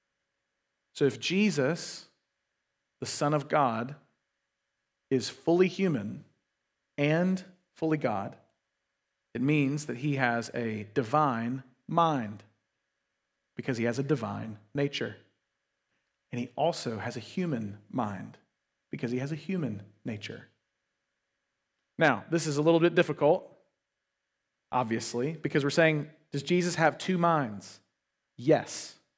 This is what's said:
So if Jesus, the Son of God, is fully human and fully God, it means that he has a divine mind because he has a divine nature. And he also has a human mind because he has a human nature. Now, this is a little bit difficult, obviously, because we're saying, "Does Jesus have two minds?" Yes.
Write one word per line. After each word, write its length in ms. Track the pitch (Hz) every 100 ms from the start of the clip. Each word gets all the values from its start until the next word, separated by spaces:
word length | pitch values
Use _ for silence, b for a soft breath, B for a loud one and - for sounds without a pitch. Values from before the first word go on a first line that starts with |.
| _ _ _ _ _ _ _ _ _
So 120 | - 143
if 140 | 117
Jesus, 840 | - 185 214 147 131 165 - - - _ _ _ _ _ _ _ _ _
the 80 | 120
Son 260 | - 147
of 140 | 151 143
God, 480 | 156 131 113 127 147 _ _ _ _ _ _ _ _ _ _ _
is 200 | 131 107
fully 380 | - - 175 185
human 560 | 185 190 131 101 - - _ _ _ _ _ _ -
and 460 | 147 160 180 190 - _ _
fully 240 | - 160 156
God, 380 | 131 104 110 - _ _ _ _ _ _ _ _ _
it 80 | 120
means 460 | 135 151 139 147 147
that 100 | 120
he 200 | 147 135
has 340 | 127 117 113
a 320 | 123 113 107 104
divine 720 | - 113 147 147 113 117 131 - _ -
mind 560 | 165 165 143 107 104 - _ _ _ _ _ _ _ _ _ _ -
because 220 | - 117
he 80 | 117
has 120 | 120
a 60 |
divine 540 | 139 143 107 104 110 107 _ 147
nature. 400 | 143 - 117 107 _ _ _ _ _ _ _ _ _ _ _
And 80 | 120
he 100 | 123 -
also 440 | 156 165 123 110
has 180 | 113 120
a 20 |
human 600 | 110 - 175 127 104 101 -
mind 480 | 131 107 95 110 - _ _ _ _ _
because 180 | - 117
he 80 | 127
has 140 | 139
a 40 | 156
human 460 | - 190 131 101 - _ 127
nature. 420 | 107 - - - _ _ _ _ _ _ _ _ _ _ _ _ _ _ -
Now, 280 | 160 110 -
this 160 | 165 156
is 120 | 143
a 40 |
little 180 | 151 165
bit 140 | 170
difficult, 580 | 165 165 147 147 180 - - _ _ _ _ _ _ _ _ _ _ _
obviously, 600 | 123 113 113 117 120 139
because 300 | 160 147 156
we're 80 | 139
saying, 400 | 151 160 151 143 - _
"Does 120 | 143
Jesus 320 | 135 175 175 151
have 240 | 156 156
two 180 | - 185
minds?" 600 | 170 160 123 101 - - _ _ _ _ _ -
Yes. 640 | 123 147 - - - - _